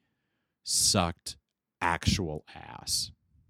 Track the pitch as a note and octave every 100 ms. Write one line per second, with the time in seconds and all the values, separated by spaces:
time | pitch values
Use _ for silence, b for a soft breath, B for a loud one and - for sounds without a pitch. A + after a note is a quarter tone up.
0 | _ _ _ _ _ _ - - - G#2
1 | F2 - - - _ _ _ - F2 E2+
2 | - F#2 E2 D2+ - - - - - -
3 | - - _ _